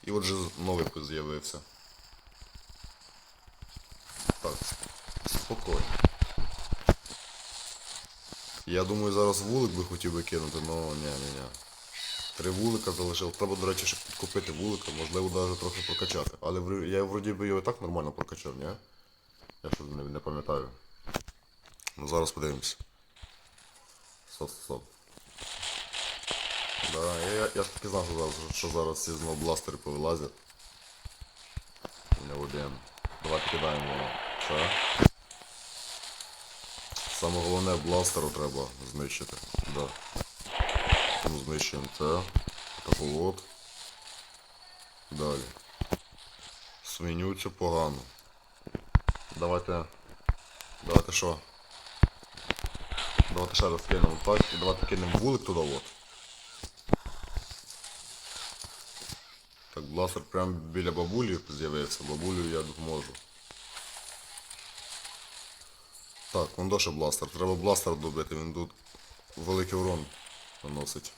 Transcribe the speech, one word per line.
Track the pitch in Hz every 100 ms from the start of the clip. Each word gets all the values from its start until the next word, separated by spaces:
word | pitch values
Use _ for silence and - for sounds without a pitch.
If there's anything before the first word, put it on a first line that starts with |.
І | -
от | 104
же | 95 95 87 -
новий | 92 90 80 -
з'явився. | 73 78 76 76 - 78 69 - - - - - - - - - - - - - - - - - - - - - - - - - - -
Так, | 82 71 - - - - - - -
спокійно. | - - 113 - 85 - - - - - - - - - - - - - - - - - - - - - - - - - - - - -
Я | 87
думаю, | 95 104 104
зараз | 98 104 98
вулик | 101 127 120
би | 87
хотів | 87 87 90
би | 85
кинути, | 85 85 78 80 80
но | 82
ні, | 80 76 76
ні, | 69 69 67
ні. | 65 - - - - - - - - -
Три | 85
вулика | 92 113 113 98
залишилось. | 85 90 85 90 85
Треба, | 101 95
до | 92
речі, | 92 -
ще | - -
підкупити | - 92 101 95
вулика, | 78 101 98 -
можливо, | 76 80 90 92
даже | 90 90 87
трохи | 90 90
прокачати. | - - 95 85 69 -
Але | 80 92
вр-, | 90 98 82
я | 95
вроді | 98 104 101
би | 95 101
його | 98
і |
так | 95 120
нормально | 87 85 73
прокачав, | - - 82 73 65
ні? | 73 104 - - - - _ - - -
Я | 80
щось | - 73
не, | 71
не | 71 73
пам'ятаю. | 76 76 73 71 64 - - - - - - - _ - - - - -
Ну, | 71
зараз | 82 80
подивимось. | - 76 69 - - - _ _ - - - - - - - - - - - -
Стоп, | - 73
стоп. | - - 65 - - - - - - - - - - - - - - - - - - - - -
Да, | 80 85 85
я, | 87
я, | 107 107 -
я |
таки | 95 - 104
знав, | 98 85
що | 82
зараз, | 80 76 80
що | 73 87
зараз | 85 80 78
всі | -
знову | 80 80 78
бластери | 80 80 - 71
повилазять. | - 71 78 82 73 - - - - - - - - - - - - - - - - - - - 71
Не |
один. | 71 71 71 69 67 - - - -
Давайте | 80 80 -
кидаємо | 82 78 76 71 67 64 - - - -
це. | 76 85 - - - - - - - - - - - - - - - - - - - - - - - -
Саме | - 85 87
головне, | 85 92 92 87
бластеру | 76 90 90 - 73
треба | 73 73 67 65 64 65
знищити. | 71 69 - - - - - - 71
Да. | 69 - - - - - - - - - - - - -
Тому | - 78
знищуємо | 67 78 - 73 67 -
це. | 76 85 92 - - - - - -
Таку | - 73 73 90
от. | 92 - - - - - - - - - - - - - - - - -
Далі. | 73 73 69 62 - - - - - - - - - - - - -
Свиню | - - 85 85 92 98
цю | 101
погану. | - 90 82 80 69 58 - - - - - - - - - - - - -
Давайте. | 85 90 87 87 80 - - - - - - - - -
Давайте | - 82 -
що? | - 90 78 - - - - - - - - - - - - - - - - - - -
Давайте | 87 90 -
ще | 95
раз | 85 -
кинемо | 92 85 80 -
так. | 104 -
І | 85
давайте | 92 92 -
кинемо | 95 90 85
вулик | 120 131 -
туди | 87
от. | 76 67 - - - - - - - - - - - - - - - - - - - - - - - - - - - - - - - - - - - - - - -
Так, | -
бластер | 73 80 92 92
прям | 73 92 92
біля | 90 80 85 87
бабулі | 85 85 110 117 87 -
з'явився. | 73 78 76 71 -
Бабулю | 69 76 87 92 85
я | 80
допоможу. | 78 73 80 78 67 64 - - - - - - - - - - - - - - - - - - - - - - - - - - - - - - -
Так, | 95 78 -
вон | 92
доше | 98 -
бластер. | 76 78 - 73
Треба | 82 92 92
бластер | 95 95 - 76
добити, | 78 76 76 78
він | 80
тут | 82 85 - - - - - - -
великий | 82 95 92 95
урон | 92 87 71 - - - - -
наносить. | 73 73 71 73 -